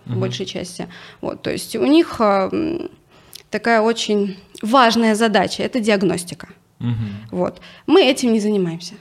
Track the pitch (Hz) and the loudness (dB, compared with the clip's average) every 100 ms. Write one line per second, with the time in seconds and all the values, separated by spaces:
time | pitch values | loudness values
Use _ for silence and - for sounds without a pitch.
0 | - 123 190 - 190 - 175 - 175 - | -6 -4 -4 -4 -8 -8 -10 -12 -14 -16
1 | - - - - - - - 220 254 320 | -20 -12 -10 -8 -6 -6 -6 -2 4 4
2 | 330 - 208 196 190 190 - - - - | 2 0 2 2 0 -2 -4 -6 -8 -16
3 | _ _ _ - - - 233 226 220 226 | _ _ _ -20 -10 -4 0 2 2 0
4 | - 208 202 190 - - 214 269 233 226 | 0 0 0 -6 -16 -10 2 4 6 4
5 | 226 208 226 202 175 - 214 254 214 202 | 2 2 2 2 0 -2 -4 -2 0 2
6 | 190 175 - - - - _ - 120 113 | 2 -2 -6 -14 -18 -20 _ -8 -4 -4
7 | 107 101 113 180 180 - - - - 349 | -6 -8 -8 -4 -4 -4 -20 -10 2 4
8 | 262 285 247 226 208 202 175 170 - 214 | 6 4 2 2 2 0 -2 -4 -10 -18